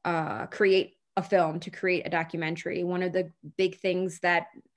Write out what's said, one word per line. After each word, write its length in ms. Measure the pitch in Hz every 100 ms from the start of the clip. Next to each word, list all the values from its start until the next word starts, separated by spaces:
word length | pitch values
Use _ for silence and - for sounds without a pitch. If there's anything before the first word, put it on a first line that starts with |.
uh, 420 | - 165 156 107 -
create 500 | - 202 190 - _ _ -
a 80 |
film, 360 | 185 196 160 160
to 100 | 170
create 340 | - 190 180 -
a 40 |
documentary. 720 | 170 165 165 160 165 175 175
One 180 | 175 180
of 120 | 185
the 180 | 180 175 _ 151 -
big 220 | 185 185
things 420 | 190 180 185 165
that 280 | 175 175 175 - _